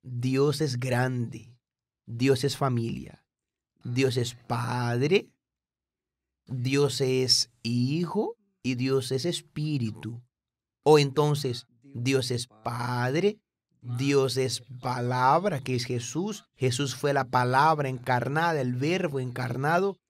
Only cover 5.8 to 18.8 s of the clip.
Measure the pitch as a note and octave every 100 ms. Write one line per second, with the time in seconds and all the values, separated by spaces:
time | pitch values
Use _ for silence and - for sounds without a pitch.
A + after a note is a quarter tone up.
5.8 | _ _ _ _ _ _ - C3 B2 C#3
6.8 | C#3+ C3 C3 C3 B2+ - - _ A#2 A#2+
7.8 | B2+ D#3 E3+ G3 F4+ A#4+ _ _ B2 B2
8.8 | C3 C3+ B2 C3 E3 E3+ - - D3+ D3
9.8 | A2+ G#2 A2 A#2+ _ _ _ _ _ _
10.8 | D3 D3+ C#3 C#3 D3 D3 C3+ A#2+ - _
11.8 | C#3 C3+ A#2+ C3+ B2+ A#2+ - A2 A#2 A#2+
12.8 | B2 B2 B2+ D3 G3 G#3+ _ _ _ _
13.8 | A#2+ A#2+ C#3 C#3 C3 B2 B2+ - - B2
14.8 | B2+ B2+ B2 B2+ B2+ D#3 G3+ C#3+ B2+ B2
15.8 | A#2+ B2 - D#3 G3+ G#3 _ _ B2+ B2
16.8 | C#3+ - D3 C#3 B2+ B2 B2 C3 D#3 D#3
17.8 | C#3 B2+ C3 B2 C3+ D3 E3+ D#3 B2+ B2